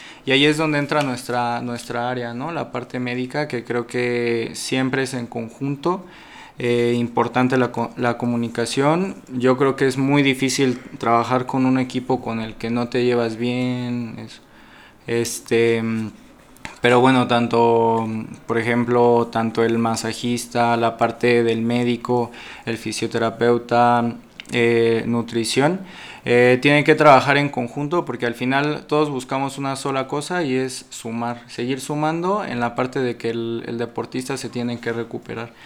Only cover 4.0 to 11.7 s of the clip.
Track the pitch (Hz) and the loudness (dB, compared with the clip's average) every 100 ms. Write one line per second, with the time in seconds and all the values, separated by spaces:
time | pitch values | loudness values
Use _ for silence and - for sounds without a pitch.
4 | 123 120 120 117 117 - - 131 131 135 | -2 0 0 -2 -4 -8 -4 -2 0 0
5 | 131 131 117 120 113 - 139 143 170 190 | -2 -4 -8 -10 -10 -8 -6 -4 -2 -4
6 | - - - - - - 123 120 120 120 | -6 -20 -20 -20 -20 -6 0 2 2 2
7 | 120 120 120 123 127 131 123 120 117 - | 0 0 0 2 2 2 0 -2 -8 -2
8 | 123 117 120 120 117 117 117 - 139 165 | -2 -2 -2 -2 -2 -4 -4 0 2 2
9 | 190 - - 127 127 127 139 131 135 131 | -2 -6 -10 0 2 4 2 2 0 2
10 | 135 143 139 131 135 127 135 120 - - | 2 4 4 2 0 2 0 0 -8 -6
11 | 113 117 117 127 123 135 131 | 2 2 4 0 0 0 2